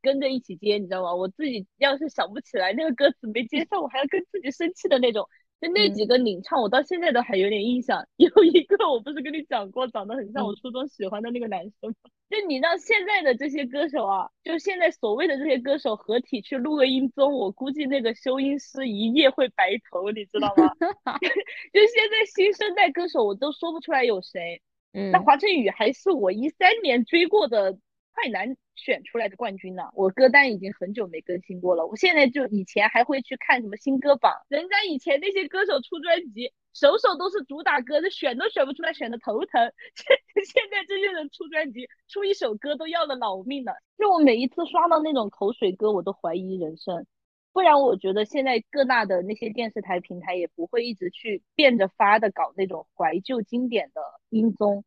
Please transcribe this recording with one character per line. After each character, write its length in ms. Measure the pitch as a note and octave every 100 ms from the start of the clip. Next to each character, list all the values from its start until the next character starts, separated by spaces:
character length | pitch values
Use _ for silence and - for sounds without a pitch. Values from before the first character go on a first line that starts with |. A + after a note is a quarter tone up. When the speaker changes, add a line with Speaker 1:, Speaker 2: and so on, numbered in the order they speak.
Speaker 1:
跟 180 | C4 C#4
着 80 | C#4
一 100 | C4
起 160 | - E3+
接， 220 | G#3 G#3
你 80 | F3+
知 60 |
道 100 | F#3
吗？ 140 | F3+ F3+
我 120 | F#3+
自 180 | - D4+
己 200 | A#3 F#3+ _
要 200 | C#4 C4+
是 100 | D4+
想 220 | - F3+
不 80 | A3+
起 160 | - A3
来 160 | F#3
那 100 | A3+
个 100 | D#4+
歌 160 | A#3+ C#4
词 180 | - A3+
没 100 | A3 A#3
接 200 | D4+ E4
上， 160 | G4
我 60 | C#4+
还 100 | C4
要 80 | C#4+
跟 160 | G4 F4+
自 80 | G4+
己 120 | B3+
生 200 | - E4+ -
气 120 | -
的 120 | C4+
那 120 | B3
种。 160 | G#3+ - _ _ _
就 80 | E4
那 200 | F#4+ G#4
几 160 | G3+ G#3+
个 140 | B3
领 200 | A#3+ F3+
唱， 160 | - C#4+
Speaker 2:
嗯。 20 |
Speaker 1:
我 80 | G#3
到 100 | C4
现 180 | C#4+ F4+
在 100 | E4+
都 80 | A#3+
还 120 | A#3 G3
有 140 | G3
点 160 | G#3+ A3
印 160 | B3
象。 240 | A#3+ F#3 -
<laughs> 60 | -
有 120 | D#4 -
一 180 | E4+ E4 C#4
个 220 | G4 F#4
我 140 | B3
不 100 | A3
是 120 | D4+
跟 100 | C#4
你 80 | D#4
讲 260 | D#4 B3 G3
过， 160 | B3 B3+
长 200 | A3+ G3+
得 80 | B3+
很 160 | G#3
像 140 | B3 G3+
我 100 | G#3
初 140 | B3+
中 180 | B3 C#4
喜 200 | - F#3+
欢 160 | G#3
的 80 | A#3
那 80 | A#3+
个 80 | A3+
男 120 | F#3+ F#3+ _
生 80 | G#3+
吗？ 60 | -
Speaker 2:
嗯。 80 | _ _ _
Speaker 1:
就 180 | G#4+ G4
你 100 | C4
让 200 | E4 E4+
现 280 | - A4 F#4
在 140 | G#4
的 120 | D4
这 160 | B3 C#4+
些 160 | C#4+ C4
歌 220 | C#4 D#4
手 180 | C4+ G3+
啊， 240 | G3 - _
就 140 | - E4
现 180 | G4 F4+
在 120 | F4
所 240 | - A3+ A3
谓 120 | E4
的 100 | C#4
这 80 | D4
些 120 | C4
歌 200 | B3+ C#4+
手 180 | C4 G#3+
合 240 | - A#3
体 220 | - A#3+
去 160 | - C4+
录 180 | C4+ D4+
个 100 | C4+
音 240 | C4 C4 C#4
综， 180 | C#4
我 180 | C#4 -
估 200 | - C4
计 140 | C#4+ C#4
那 160 | C#4
个 120 | A3+
修 260 | A3+ C4 C4
音 200 | C4+ C#4
师 280 | - C4+ C4
一 240 | G3+ A3+
夜 160 | C4 C#4
会 200 | C4+ B3+
白 220 | - F#3 A3 _
头， 220 | F3+ G3+
你 140 | A3 G3+
知 140 | G#3
道 140 | G3+ G3+
吗？ 140 | D#4+ -
<laughs> 400 | E4+ G4+ - C#4
Speaker 2:
<laughs> 0 | F#4 - - - -
Speaker 1:
就 80 | G4 G#4+
现 220 | A#4 A4
在 140 | A4 G#4+ -
新 180 | G4
生 220 | G4 G#4 F#4
代 160 | F4
歌 160 | C#4 F4
手， 180 | D4+ G#3
我 80 |
都 180 | G3+ D4
说 200 | D4 E4+
不 80 | D#4+
出 120 | -
来 120 | C#4+
有 180 | B3 G3
谁。 400 | - F#3 E3+ E3+ _ _ _
Speaker 2:
嗯。 160 | G3 G3
Speaker 1:
那 100 | F#4
华 180 | D4+ D4+
晨 120 | G4+
宇 200 | F4 G3+
还 200 | - A3
是 200 | C4+ -
我 200 | D4+ F#3+
一 180 | G#3 C#4+
三 200 | _ F#4 A4+
年 200 | F4 B3
追 220 | A3+ E4+ E4+
过 220 | G#4 C#4+
的 300 | A3 F#3+ F#3+ _ _ _
快 140 | - C4
男 280 | G3 A3 C4+ _ -
选 280 | - F#3 -
出 120 | A#3
来 120 | G#3+
的 60 | F#3+
冠 180 | A#3 G3
军 180 | F#3
呢， 100 | F3+ D#3
我 160 | - F#3+
歌 180 | A3 C4
单 240 | C#4+ C4+
已 60 | G3+
经 160 | F#3+
很 200 | - F#3
久 140 | G#3 F#3+
没 140 | D#3+
更 180 | - F3+
新 200 | _ F3+
过 140 | F3+ E3+
了。 100 | D#3+
我 80 | A3
现 180 | F#4
在 140 | D#4+ C#4
就 180 | C#4+ A#3+
以 160 | G#3 F#3
前 240 | G#3+ G#3+
还 140 | A#3
会 180 | B3 C4+
去 160 | - C4
看 240 | - B3+
什 60 | A3
么 100 | G#3+
新 220 | C#4+ C4+
歌 160 | C#4+ C4+
榜， 160 | G3+ - _
人 180 | C#4+ F4+
家 160 | G4+ G#4
以 80 | C#4+
前 220 | E4 C#4+
那 120 | F#4+
些 160 | G4 D4
歌 180 | F#4+ G4
手 140 | C#4
出 180 | - E4+
专 200 | E4+ E4+ D#4+
辑， 180 | G#3 B3 _ _
首 240 | - C#4+ G4
首 180 | A4+ F4
都 140 | F4+
是 140 | G4+
主 180 | C4 C#4+
打 180 | E4 D4
歌， 200 | B3 D4
这 80 | F4+
选 280 | - C4+ A#3+
都 100 | G#4
选 160 | - C4+
不 80 |
出 80 | C#4
来， 100 | -
选 180 | - A#3
得 60 | A#3
头 200 | - G#3+ F4
疼。 260 | C4 A#3 _ - -
<laughs> 500 | C#5+ C5+ _ G4 G4
现 180 | - G4+
在 120 | G4+ F#4+
这 100 | G4
些 120 | G4
人 180 | F4 D4
出 180 | - E4
专 220 | D#4 D#4
辑， 160 | A3+ B3 _ _
出 160 | G4+
一 100 | G4
首 220 | G4+ C4+ G#3+
歌 200 | C#4+ D4
都 120 | D#4+
要 180 | E4+ D4+
了 100 | B3+
老 280 | A3+ F#3+
命 220 | F#3+ C#4 A3+
了。 80 | - _ -
就 120 | G#4
我 80 | F4
每 180 | C#4+ A#3
一 100 | B3+
次 180 | - E4+
刷 220 | F4 E4+
到 120 | D#4+
那 140 | D#4
种 160 | C4+ G#3
口 220 | _ G3+
水 180 | A#3+ G3
歌， 180 | F#3 G#3+
我 100 | G3+
都 120 | F3
怀 200 | F#3+ F3
疑 240 | F3 F#3 F#3
人 200 | D#3+ D#3+
生。 280 | - E3+ - _ _ _ _
不 80 | F#4
然 200 | F4 C#4+
我 140 | C4+ F#3+
觉 160 | F#3+
得 100 | G3 G#3+
现 200 | D4 C4+
在 180 | A#3 -
各 140 | C#4+ C4
大 200 | B3 G3+
的 180 | F#3
那 100 | F#3
些 160 | G#3+ A3+
电 220 | G#3+ A3+
视 100 | G#3+
台 180 | F#3+ F#3
平 200 | - F3
台 160 | E3+ F3+
也 120 | E3+ -
不 120 | F3
会 180 | A#3+ A#3+
一 80 |
直 160 | A3 F3+
去 320 | - A3+ G3 _ -
变 220 | C#4+ A#3
着 100 | F#3+
法 320 | _ G3+ G#3+
的 100 | G#3+
搞 240 | - D#3+ -
那 120 | F#3+
种 200 | E3 - -
怀 240 | E3 F3
旧 220 | - -
经 260 | G3+ A#3+ B3+
典 220 | A3+ D3 D#3
的 60 | C#3 - _
音 240 | A3+ A3+
综。 300 | F#3 G#3 G3+